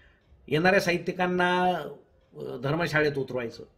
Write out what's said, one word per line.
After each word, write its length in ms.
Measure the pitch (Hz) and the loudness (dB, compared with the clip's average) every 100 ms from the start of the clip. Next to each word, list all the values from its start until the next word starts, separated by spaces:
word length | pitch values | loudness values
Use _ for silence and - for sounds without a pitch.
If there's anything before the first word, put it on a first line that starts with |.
| - _ _ - - | -20 _ _ -20 -4
येणाऱ्या 320 | 151 180 196 | 0 4 4
साहित्यिकांना, 840 | 185 175 170 175 180 180 180 180 180 175 143 143 _ _ _ 151 | 2 -2 -2 -2 0 2 2 2 2 0 -4 -12 _ _ _ -14
अ, 200 | 139 135 | -10 -6
धर्मशाळेत 560 | 135 156 170 151 151 143 | -2 -2 0 2 2 0
उतरवायचं. 460 | 131 127 120 - - | -4 -4 -6 -10 -20